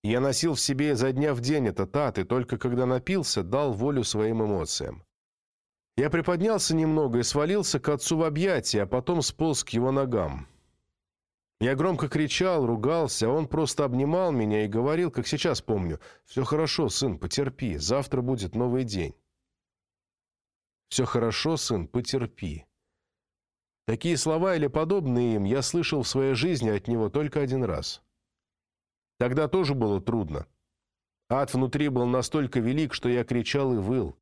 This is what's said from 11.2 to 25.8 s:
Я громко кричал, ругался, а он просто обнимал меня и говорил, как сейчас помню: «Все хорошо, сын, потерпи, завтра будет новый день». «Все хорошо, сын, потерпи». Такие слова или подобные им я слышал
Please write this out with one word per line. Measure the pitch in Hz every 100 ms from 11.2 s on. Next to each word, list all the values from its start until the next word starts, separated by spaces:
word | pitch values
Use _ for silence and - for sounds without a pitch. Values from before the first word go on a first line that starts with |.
| _ _ _ _
Я | 117 135
громко | 175 160 151
кричал, | 165 151 - 185 170 120
ругался, | 117 120 165 147 - 113
а |
он | 147 151
просто | 151 156 -
обнимал | 143 123 143 175 180
меня | 135 107 107
и | 107
говорил, | 110 131 160 175
как | 127 -
сейчас | 156 170 139
помню: | - 107 87 76 - -
«Все | _ -
хорошо, | 123 151 160 - 139
сын, | - 135 82
потерпи, | 80 - 139 - 123 76
завтра | 76 131 135 127
будет | 123 123 92 110
новый | 123 127
день». | 123 95 76 - _ _ _ _ _ _ _ _ _ _ _ _ _ _ _ _ _
«Все | -
хорошо, | 123 123 117 104 156 160
сын, | - 107 82
потерпи». | 123 123 135 117 - 87 76 - _ _ _ _ _ _ _ _ _ _ _ -
Такие | 110 170 156
слова | 160 160 190 170
или | 143
подобные | 156 160 196 143 120 120
им | 110
я | 98 131
слышал | 127 170